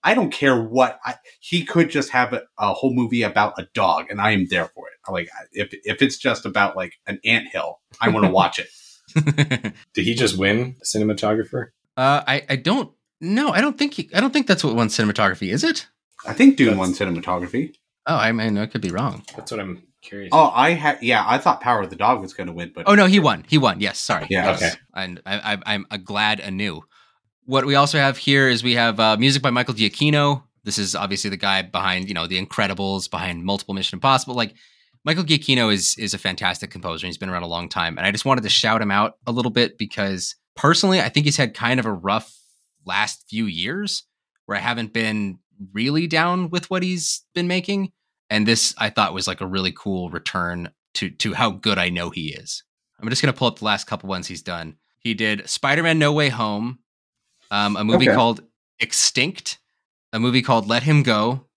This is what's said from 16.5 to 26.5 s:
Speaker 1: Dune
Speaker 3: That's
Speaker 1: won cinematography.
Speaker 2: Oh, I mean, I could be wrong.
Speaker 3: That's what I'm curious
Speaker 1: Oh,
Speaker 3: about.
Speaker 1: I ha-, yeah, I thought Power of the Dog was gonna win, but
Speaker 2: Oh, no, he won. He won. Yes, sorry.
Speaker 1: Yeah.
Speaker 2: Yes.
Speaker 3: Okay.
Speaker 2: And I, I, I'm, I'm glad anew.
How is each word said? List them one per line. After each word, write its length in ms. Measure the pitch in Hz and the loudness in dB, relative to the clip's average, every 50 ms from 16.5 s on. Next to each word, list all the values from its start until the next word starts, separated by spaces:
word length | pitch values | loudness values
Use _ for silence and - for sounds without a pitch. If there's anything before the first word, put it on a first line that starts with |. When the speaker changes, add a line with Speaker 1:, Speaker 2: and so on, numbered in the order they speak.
| 269 | 8
Speaker 1:
Dune 220 | - 143 113 101 95 | 8 6 4 4 4
Speaker 3:
That's 0 | |
Speaker 1:
won 140 | 92 92 90 | 2 0 0
cinematography. 800 | - 101 92 87 82 85 - 90 87 90 87 - 120 151 160 - _ _ _ _ _ _ | -2 -2 -2 -2 -4 -2 -4 -4 -4 -4 -4 -4 -4 -4 -4 -8 _ _ _ _ _ _
Speaker 2:
Oh, 100 | 143 151 | 0 0
I 160 | 127 107 110 | 2 2 2
mean, 260 | 113 113 110 113 104 101 | 2 2 0 0 0 0
I 80 | 107 110 | -2 -2
could 140 | - 113 | -4 -4
be 80 | 101 92 | -4 -2
wrong. 320 | 87 95 127 139 - - - - - | -2 -2 -4 -4 -4 -8 -14 -16 -18
Speaker 3:
That's 160 | - - - | -16 -12 -10
what 80 | 120 107 | -8 -8
I'm 220 | 98 95 87 87 _ _ _ _ | -8 -8 -10 -12 _ _ _ _
curious 280 | _ - - 101 101 92 - | _ -18 -16 -14 -6 2 4
Speaker 1:
Oh, 120 | 156 156 - | 6 6 6
Speaker 3:
about. 60 | - 117 | 4 4
Speaker 1:
I 160 | 135 156 170 | 4 4 2
ha-, 220 | 156 147 151 143 - | 2 0 -2 -2 0
yeah, 220 | 120 117 120 110 98 104 | 0 2 2 2 2 2
I 100 | 120 131 | 0 2
thought 240 | - 180 - - | 2 2 0 2
Power 200 | - 123 123 107 | 0 0 0 0
of 80 | 98 90 | 0 -4
the 60 | - | -4
Dog 260 | 85 101 110 131 110 | -2 2 2 2 0
was 120 | 95 90 - | -2 -10 -10
gonna 200 | - 92 87 85 | -10 -10 -10 -8
win, 180 | 85 85 85 - | -10 -10 -10 -10
but 80 | - 165 196 | -4 2 4
Speaker 2:
Oh, 80 | 208 | 6
no, 100 | 208 196 185 | 6 8 6
he 120 | 190 202 | 6 6
won. 260 | 160 143 107 80 - - | 6 4 2 0 -2 2
He 100 | 151 156 | 2 4
won. 220 | 131 113 90 - | 4 4 2 2
Yes, 180 | 104 95 - - | -2 -4 -4 -6
sorry. 280 | - - 110 87 80 - | -2 -2 -2 -2 -2 -2
Speaker 1:
Yeah. 160 | 98 92 90 | 0 0 2
Speaker 2:
Yes. 160 | 98 90 - | 2 0 2
Speaker 3:
Okay. 100 | 87 82 82 - _ _ _ | 0 -2 -2 -4 _ _ _
Speaker 2:
And 280 | 95 95 92 87 87 _ | -10 -10 -10 -10 -14 _
I, 280 | 95 98 104 - 107 104 | -8 -8 -6 -4 -4 -6
I, 200 | 98 - 107 107 | -6 -4 -4 -4
I'm, 120 | 101 95 - | -4 -4 -8
I'm 140 | 110 101 90 | -12 -12 -10
glad 360 | - 104 104 107 107 110 98 | -6 -2 0 2 2 0 0
anew. 420 | 76 101 | -4 -8